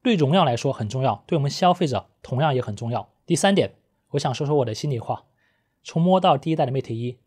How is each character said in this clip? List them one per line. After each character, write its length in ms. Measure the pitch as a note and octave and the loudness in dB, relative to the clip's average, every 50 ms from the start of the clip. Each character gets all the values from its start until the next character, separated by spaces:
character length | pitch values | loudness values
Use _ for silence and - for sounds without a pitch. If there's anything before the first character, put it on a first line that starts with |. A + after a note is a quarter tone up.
对 140 | _ B3+ A3+ | _ 2 2
荣 180 | F3 D3+ C3 | 4 2 4
耀 120 | D#3+ G3 E3+ | 4 4 4
来 120 | C#3 A#2+ | 2 2
说 160 | A#2 - C3+ | 0 -2 -4
很 160 | C3 - A2+ G#2 | -4 -2 -6 -6
重 140 | G#2+ C3 | -4 -2
要， 220 | C3 B2+ G#2+ - _ | 0 0 -2 -2 _
对 100 | - F3 | -4 -2
我 60 | D#3+ | 0
们 80 | C#3 C#3+ | 0 -2
消 240 | C#3 - F#3+ F3+ F3 | -2 2 2 2 4
费 140 | - F3+ D3 | 2 0 -2
者 200 | B2+ G2 - _ _ _ | -2 -4 -6 _ _ _
同 180 | - - B2+ B2 | -12 -6 -2 0
样 140 | D#3 D#3 C3+ | 0 0 0
也 80 | B2+ | 0
很 140 | - - G#2+ | -2 -4 -8
重 140 | G2+ A#2+ A2+ | -8 -6 -6
要。 180 | B2 G#2+ G2 _ _ _ _ | -6 -6 -8 _ _ _ _
第 80 | - E3+ | -2 0
三 200 | - - G3 G3 | 2 4 4 4
点， 200 | G3 B2 F#2+ - _ _ _ _ _ _ _ | 4 2 0 -4 _ _ _ _ _ _ _
我 80 | - C#3+ | -6 -4
想 140 | - C#3 | -4 -4
说 140 | B2 - D#3 | -4 -4 -2
说 100 | C#3 D3+ | 0 0
我 80 | D3 B2 | 0 0
的 80 | A2+ | -2
心 160 | A2 - - D3 | -4 -6 -4 -4
里 100 | C#3 A2+ | -4 -4
话。 240 | G2+ - A#2 - _ _ _ _ _ _ _ _ _ _ _ _ | -4 -6 -8 -8 _ _ _ _ _ _ _ _ _ _ _ _
从 180 | _ - - E3 | _ -6 -2 0
摸 200 | E3+ F#3 F#3 F#3 | 2 4 4 4
到 180 | F3+ F#3 D3 C3+ | 4 4 2 2
第 140 | - D#3+ | 0 -4
一 40 | D#3 | -2
代 80 | D3+ D3 | 0 0
的 60 | B2 | 0
Mate 240 | C3 C3+ - - A#2 | -2 -4 -4 -4 -8
一 240 | A2+ A#2+ B2 B2 _ _ | -6 -6 -8 -8 _ _